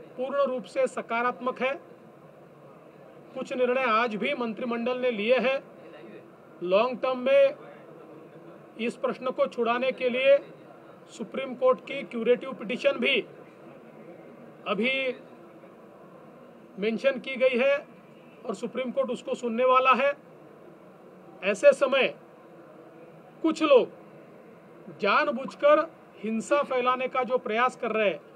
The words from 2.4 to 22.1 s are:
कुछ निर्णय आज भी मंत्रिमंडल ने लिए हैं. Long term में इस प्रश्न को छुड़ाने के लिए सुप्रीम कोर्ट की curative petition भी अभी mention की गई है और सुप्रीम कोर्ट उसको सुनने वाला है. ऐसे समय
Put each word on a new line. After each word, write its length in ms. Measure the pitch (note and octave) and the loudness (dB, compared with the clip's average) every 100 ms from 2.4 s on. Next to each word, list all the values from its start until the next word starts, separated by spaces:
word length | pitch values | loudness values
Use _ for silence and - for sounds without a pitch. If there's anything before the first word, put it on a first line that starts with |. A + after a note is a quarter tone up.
| - - - - - - - - - C4 | -20 -20 -20 -20 -20 -20 -20 -20 -14 -12
कुछ 180 | B3+ | -6
निर्णय 300 | B3+ B3 B3+ | 0 0 2
आज 320 | B3+ A3 A#3+ G#3 | 2 2 2 -2
भी 180 | B3+ | -4
मंत्रिमंडल 680 | C#4+ A#3 G3 B3 A#3 A#3 B3+ | -4 -4 -6 -6 -4 -4 -2
ने 180 | B3 G#3+ | -2 0
लिए 160 | G#3+ B3+ | 2 2
हैं. 200 | A#3 C#4 - - - - - - - - - - | 2 -2 -6 -20 -20 -20 -20 -20 -20 -20 -20 -10
Long 340 | F3 F#3+ B3 A#3+ | 0 2 2 0
term 160 | C4 B3+ | -2 0
में 320 | B3+ C#4 C#4 D4+ - - - - - - - - - - - - | 2 4 4 2 -16 -20 -20 -20 -20 -20 -20 -20 -20 -20 -16 -6
इस 140 | A#3 | -6
प्रश्न 360 | - B3+ - B3+ | -2 -4 -4 -4
को 160 | C4+ C4+ | 0 -2
छुड़ाने 460 | - A3+ A#3+ C4 | 0 0 0 0
के 220 | B3+ B3+ | -2 -2
लिए 240 | A#3+ C4+ C#4 - - - - - - - | 2 4 4 2 -20 -20 -20 -20 -20 -18
सुप्रीम 440 | - G#3 B3 C4+ | -14 -10 -8 -8
कोर्ट 240 | B3 B3+ B3+ - | 0 2 2 -2
की 140 | C#4 | -10
curative 500 | - A#3+ A3+ B3 C4+ | -8 -2 2 2 0
petition 400 | A#3 G#3+ B3 C#4 | -10 -8 0 0
भी 300 | C#4 A#3+ B3+ - - - - - - - - - - - - - - - | 2 2 0 -2 -10 -20 -20 -20 -20 -20 -20 -20 -20 -20 -20 -20 -12 -6
अभी 440 | G3+ A#3+ C4+ C4 A#3+ - - - - - - - - - - - - - - - - | -2 0 0 -2 -6 -12 -20 -20 -20 -20 -20 -20 -20 -20 -20 -20 -20 -20 -20 -18 -6
mention 340 | G#3+ A3+ C4+ | -4 0 0
की 240 | C4 C4 C4 | 0 -6 0
गई 220 | C4 A#3+ | 2 2
है 200 | C4+ C#4+ - - - - - - B3+ | 2 0 -4 -20 -20 -20 -20 -16 -10
और 80 | |
सुप्रीम 380 | G3+ A#3+ A#3+ B3+ | -8 -6 -6 -6
कोर्ट 200 | C4+ B3 | -2 -4
उसको 220 | A#3+ - | -4 -6
सुनने 320 | B3+ A#3+ A3+ B3+ | -6 -4 0 4
वाला 280 | B3+ C4 | 6 6
है. 180 | A#3+ C#4 C#4+ - - - - - - - - - - - - | 4 2 -2 -10 -20 -20 -20 -20 -20 -20 -20 -20 -20 -20 -8
ऐसे 300 | F#3 G3+ C#4+ | -4 6 6
समय 340 | C#4 C4+ C4+ G3 | 6 4 2 0